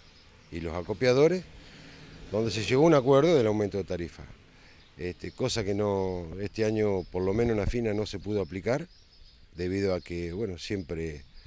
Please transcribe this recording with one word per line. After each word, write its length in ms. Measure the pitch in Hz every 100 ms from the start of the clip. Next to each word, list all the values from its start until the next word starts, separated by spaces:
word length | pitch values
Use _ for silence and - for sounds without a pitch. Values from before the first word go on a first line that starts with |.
| - - - - -
y 100 | 85
los 120 | 82
acopiadores, 720 | 85 85 101 123 127 160 180 - - - - - - - - -
donde 180 | 104 113
se 140 | 98
llegó 180 | 101 127
a 60 | 165
un 80 | 147
acuerdo 400 | 123 139 160 156
del 100 | 107
aumento 320 | 107 101 98
de 60 |
tarifa. 400 | 87 87 85 - 69 - - - - - - -
Este, 320 | 90 - 90
cosa 340 | - 123 117
que 120 | 101 101
no, 520 | 104 98 95 90 82 87
este 240 | 101 - 110
año, 380 | 110 104 95 82
por 100 | 92
lo 140 | 95 104
menos 160 | 117
en 80 | 107
la 80 | 95
fina, 260 | 120 113
no 140 | 104 104
se 100 | 95
pudo 240 | 98 104
aplicar, 460 | 82 92 95 139 175 - - - - - - 85
debido 380 | 90 98 98
a 80 | 90
que, 320 | - 87 87
bueno, 240 | 90 110 85
siempre... 640 | - 101 82 82 82 73 - -